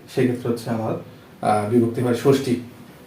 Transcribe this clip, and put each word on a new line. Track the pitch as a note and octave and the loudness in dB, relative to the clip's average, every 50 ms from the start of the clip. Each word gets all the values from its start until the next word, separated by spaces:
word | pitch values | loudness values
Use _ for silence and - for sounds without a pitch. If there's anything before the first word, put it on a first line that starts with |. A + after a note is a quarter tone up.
| - - - | -12 -6 -2
সেক্ষেত্রে | C#3 B2+ B2 A2+ - - A#2+ | 0 0 2 0 -2 -2 -4
হচ্ছে | A#2 - - B2+ | -4 -4 -4 -4
আমার, | A#2 A2 A2 B2 E3 | -4 -4 -2 -4 -4
আহ, | E3+ - - - - - - - - - A2 G#2+ G#2 G#2 G#2 | -6 -8 -12 -20 -20 -20 -20 -14 -4 0 0 0 0 0 2
বিভক্তি | A#2+ A#2+ A2+ A2+ - C3 B2 | 4 4 4 2 0 -2 0
হয় | B2 A#2+ | 0 0
ষষ্ঠী। | - - C#3+ C3+ B2+ - B2+ A#2 A2+ - - - - - - - - - | 2 4 4 4 4 2 0 -2 -2 -4 -10 -16 -20 -20 -20 -20 -20 -20